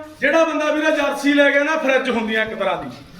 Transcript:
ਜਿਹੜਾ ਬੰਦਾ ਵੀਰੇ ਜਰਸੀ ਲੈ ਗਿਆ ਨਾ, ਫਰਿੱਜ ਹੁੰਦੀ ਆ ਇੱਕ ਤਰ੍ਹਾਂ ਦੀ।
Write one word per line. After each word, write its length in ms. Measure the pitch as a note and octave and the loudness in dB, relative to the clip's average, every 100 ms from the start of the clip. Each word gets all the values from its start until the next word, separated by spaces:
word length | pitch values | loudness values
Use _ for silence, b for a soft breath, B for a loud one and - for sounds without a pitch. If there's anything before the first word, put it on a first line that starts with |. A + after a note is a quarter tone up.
| - - | -14 -2
ਜਿਹੜਾ 240 | C4 E4 | 2 4
ਬੰਦਾ 220 | D#4+ D4 D4+ | 2 0 0
ਵੀਰੇ 260 | D4+ D#4 | 0 0
ਜਰਸੀ 420 | D#4 C#4 - C#4+ | 0 0 0 2
ਲੈ 180 | C#4+ C#4 | 4 4
ਗਿਆ 120 | C#4 | 2
ਨਾ, 140 | D4 D#4+ | 0 0
ਫਰਿੱਜ 320 | C4 C4 B3+ | 0 0 0
ਹੁੰਦੀ 260 | A3+ G#3+ A3 | -2 -2 -2
ਆ 80 | |
ਇੱਕ 120 | G#3+ A3 | -4 -4
ਤਰ੍ਹਾਂ 280 | F#3+ D#3+ | -4 -4
ਦੀ। 60 | C3+ A#2+ - | -8 -16 -20